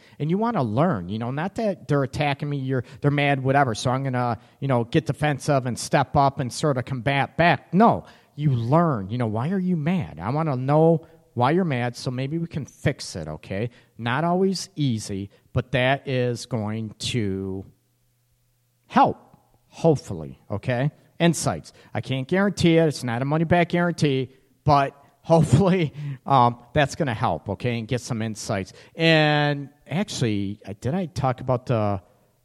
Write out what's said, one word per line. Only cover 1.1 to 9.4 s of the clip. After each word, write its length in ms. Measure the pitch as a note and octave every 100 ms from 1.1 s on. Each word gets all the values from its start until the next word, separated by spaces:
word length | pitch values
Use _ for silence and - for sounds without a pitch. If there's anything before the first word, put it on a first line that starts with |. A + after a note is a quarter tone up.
| A2
know, 100 | A#2
not 240 | C#3 F#3+
that 340 | - A3 F3 -
they're 140 | C#3+
attacking 480 | C3 C3+ D3 C3+ D3
me, 80 | C#3+
you're, 260 | C3 C3 - -
they're 100 | D3
mad, 320 | C#3+ C#3+ C3+
whatever, 320 | C3 C#3 C3+ G#2
so 160 | C3
I'm 120 | C3
gonna, 360 | C3+ B2 A#2+ A2+ - _
you 80 | C#3
know, 160 | A#2+
get 220 | A#2 D#3+ -
defensive 600 | - D3+ C3+ - C3+ B2
and 100 | A2
step 380 | - D3+ C3+ D3
up 240 | C#3 -
and 120 | B2
sort 280 | - D3+ B2+
of 60 | -
combat 520 | C3 A2+ C#3 A#2+ -
back. 340 | E3+ D3 -
No, 320 | F3 A3+ F#2+ - - _ -
you 140 | D3+
learn, 600 | B2 A#2 D#3+ E3+ A#2 F#2+
you 80 | B2
know, 80 | A2+
why 220 | G#2+